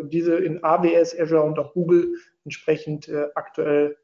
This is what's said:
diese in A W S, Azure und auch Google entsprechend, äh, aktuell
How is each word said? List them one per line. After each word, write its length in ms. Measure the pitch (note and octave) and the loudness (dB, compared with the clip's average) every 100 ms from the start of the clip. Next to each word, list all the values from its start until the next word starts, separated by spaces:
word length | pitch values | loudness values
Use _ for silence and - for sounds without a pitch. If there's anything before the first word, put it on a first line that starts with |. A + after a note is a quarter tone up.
diese 320 | D3 E3 E3+ E3+ | -4 -2 0 0
in 280 | F3+ D#3 | -2 -2
A 200 | D#3 F3 | 0 2
W 100 | F3 | 4
S, 240 | E3+ E3 - | 4 2 0
Azure 240 | D#3 D#3+ | 0 2
und 160 | D3+ D#3 | 2 -2
auch 160 | C#3+ | -4
Google 400 | F#3 E3+ F3 F3 - - _ | -4 2 4 2 -4 -12 _
entsprechend, 640 | D3+ - - D#3 - D3+ D#3 | -16 -6 -2 -2 -4 -8 -6
äh, 220 | D3+ D3 | -6 -4
aktuell 640 | - - - D3+ D3 D3 D3 | -6 -8 -6 0 2 0 -2